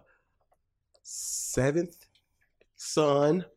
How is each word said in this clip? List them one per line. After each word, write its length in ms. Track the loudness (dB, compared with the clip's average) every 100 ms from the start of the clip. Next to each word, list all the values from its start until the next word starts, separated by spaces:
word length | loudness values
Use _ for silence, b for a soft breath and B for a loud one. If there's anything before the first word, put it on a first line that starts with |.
| -14 _ _ _ _ _ _ _ _ _
seventh 1040 | -16 -12 -10 -8 -6 -2 0 0 -4 -10 _ _ _ _ _ _ _
son 680 | -16 -4 2 4 4 4 2 -2